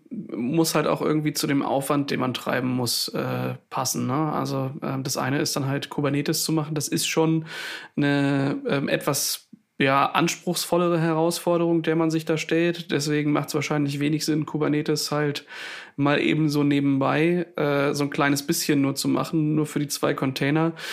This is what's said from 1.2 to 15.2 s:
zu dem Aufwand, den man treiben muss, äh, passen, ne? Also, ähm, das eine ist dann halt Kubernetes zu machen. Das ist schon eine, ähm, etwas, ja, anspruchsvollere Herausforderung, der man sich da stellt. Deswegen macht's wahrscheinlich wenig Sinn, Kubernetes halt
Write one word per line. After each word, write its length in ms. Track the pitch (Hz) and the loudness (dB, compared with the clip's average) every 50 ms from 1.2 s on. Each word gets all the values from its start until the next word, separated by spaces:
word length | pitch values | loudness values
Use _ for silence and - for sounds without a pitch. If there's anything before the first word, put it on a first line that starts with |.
| 151 151 | 0 -2
zu 140 | 147 - - | -2 -2 0
dem 160 | - 139 139 | 0 0 0
Aufwand, 480 | - - 120 139 139 - 147 143 139 139 | 0 0 0 0 0 0 0 0 0 0
den 80 | 143 127 | -2 -2
man 160 | 127 127 123 | -2 -2 -2
treiben 360 | - - 147 139 127 127 127 | -4 -2 -2 -2 0 0 0
muss, 380 | 127 127 123 117 - - - - | -2 -2 -2 -2 -2 -2 -4 -4
äh, 460 | - - 131 127 127 127 127 127 127 123 - _ | -4 -4 -4 -4 -4 -4 -4 -6 -6 -8 -12 _
passen, 380 | - 135 131 - - 127 123 123 | -6 -4 -4 -2 -2 -2 -2 -2
ne? 240 | 127 147 160 151 | 0 0 0 0
Also, 400 | 151 139 135 135 139 135 131 131 139 - | -2 -2 -2 -2 -2 -2 -4 -4 -6 -6
ähm, 220 | - - 135 135 131 | -6 -4 -4 -4 -4
das 120 | 139 127 | -4 -2
eine 220 | - 135 127 135 147 | -2 -2 0 0 0
ist 160 | 151 - - | 0 -2 -2
dann 140 | 147 135 135 | -2 -2 -2
halt 220 | 139 135 - - | -2 -2 -4 -4
Kubernetes 520 | - - 143 139 143 143 139 - 160 - | -4 -2 0 0 0 0 0 0 -2 0
zu 80 | - - | 0 0
machen. 240 | 160 160 151 156 156 | 0 0 0 -2 -4
Das 140 | 151 143 - | -4 -2 -2
ist 180 | - 165 - | -2 -2 -2
schon 380 | - - 160 160 160 160 160 160 160 - - - - - - - - _ | 0 2 2 4 4 4 2 0 -4 -8 -10 -10 -10 -10 -12 -14 -6 _
eine, 600 | - 147 143 143 143 139 139 143 139 139 143 143 277 285 247 | 0 2 2 4 2 2 2 2 2 2 0 -2 -2 -2 -2
ähm, 200 | 139 139 139 - | 0 0 0 0
etwas, 600 | - - - 156 143 - - - - - - _ - - _ _ _ - | -2 0 0 -2 -2 0 -2 -2 -4 -6 -10 _ -20 -20 _ _ _ 0
ja, 280 | 139 135 135 139 143 | 2 4 4 4 2
anspruchsvollere 920 | - - - 165 170 - - - 180 170 - - - 175 170 180 170 175 165 | 2 2 2 0 0 -2 -4 -6 -4 -4 -4 -2 0 2 2 2 2 2 2
Herausforderung, 840 | 160 165 160 156 165 170 170 - - 175 175 170 170 170 170 165 | 2 2 2 2 2 2 0 0 0 2 2 4 4 4 2 2
der 120 | 156 160 160 | 2 2 2
man 160 | 165 165 160 | 2 2 2
sich 140 | 156 160 160 | 2 0 0
da 120 | - 160 | 0 0
stellt. 540 | 156 - - 165 165 170 175 170 170 170 - | -2 0 0 2 2 2 2 0 -2 -4 -2
Deswegen 400 | - 143 143 156 151 151 147 147 | -2 -2 0 0 0 0 2 2
macht's 240 | 147 147 147 - - | 2 2 0 0 -2
wahrscheinlich 460 | 151 143 - 151 147 143 139 139 143 | -4 -2 0 0 0 0 0 -2 -2
wenig 240 | 143 147 156 151 - | 0 0 0 0 0
Sinn, 220 | - 151 156 151 | 0 0 0 -2
Kubernetes 640 | - - 151 151 147 147 151 147 - 151 151 - - | -4 -2 -2 0 0 0 0 0 0 -2 -2 -2 -2
halt 320 | 147 147 | -2 0